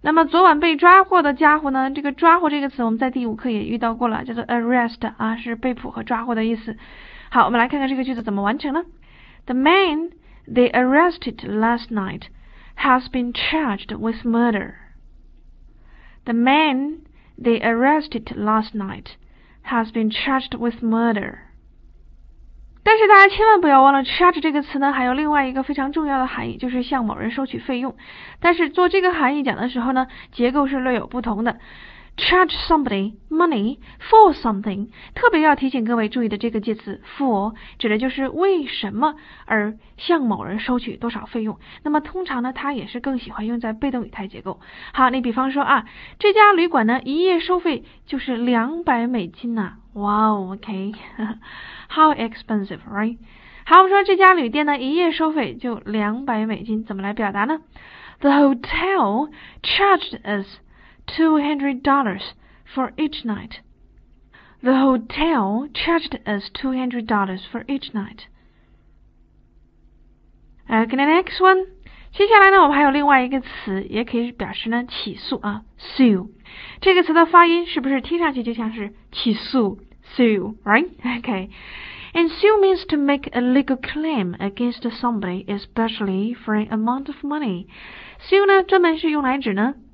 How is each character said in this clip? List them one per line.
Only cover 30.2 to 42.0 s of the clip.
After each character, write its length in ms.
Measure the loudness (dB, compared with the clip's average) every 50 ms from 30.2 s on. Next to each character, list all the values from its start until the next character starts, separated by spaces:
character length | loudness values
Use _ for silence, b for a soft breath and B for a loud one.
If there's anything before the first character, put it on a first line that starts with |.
| B B -6
结 200 | -2 -2 0 2
构 140 | 0 0
是 140 | 0 -2 -2
略 140 | -2 -2 -2
有 120 | -2 -4
不 140 | -6 -10 -8
同 240 | -4 -4 -4 -2 -2
的。 140 | -4 -4 B B B B B B B B B B B B
Charge 400 | -4 -2 2 4 4 4 2 0 -6 -2
somebody 500 | 0 0 0 0 -2 -2 -4 -4 -4 -8 -12 -14 -6
money 460 | 0 0 2 2 2 0 -2 -4 -4 -8 B B B B
for 320 | -2 4 8 8 8 8 6
something， 560 | 2 -4 -4 -4 -4 -4 -6 -6 -6 -8 -10 B B B B B
特 140 | 0 0 2
别 140 | 4 4 4
要 120 | 4 4
提 140 | 2 0 -4
醒 160 | -2 -2 -2
各 120 | -2 0
位 120 | -2 -2 -2
注 140 | -2 -2 -2
意 80 | -2
的 80 | -4 -4
这 100 | -6 -4
个 120 | -4 -4 -4
介 120 | -4 -6
词 280 | -6 -8 -14 -14 -14 -14 -20 -8 -4
for， 360 | -2 0 0 0 -2 -4 -6 B B B B B
指 120 | -2 -2
的 80 | -2 0
就 100 | -2 -4
是 220 | -4 -4 -6 -6
为 360 | -2 0 0 2 2 0 -2
什 280 | -6 -8 -8 -8 -8 -4
么 220 | 0 -2 -2 -2 -4 B B B B B
而 320 | -2 0 0 0 -2 -6 -10 b b b -16
向 240 | -2 0 0 0 2
某 200 | 0 -2 -4 -4
人 160 | -8 -8 -8
收 200 | -4 -4 -4 -4
取 180 | -4 -6 -12
多 140 | -8 -8 -8
少 160 | -8 -8 -14
费 160 | -10 -8 -6 -6
用。 160 | -6 -8 B B B B B B
那 60 | -2
么 100 | -2 -2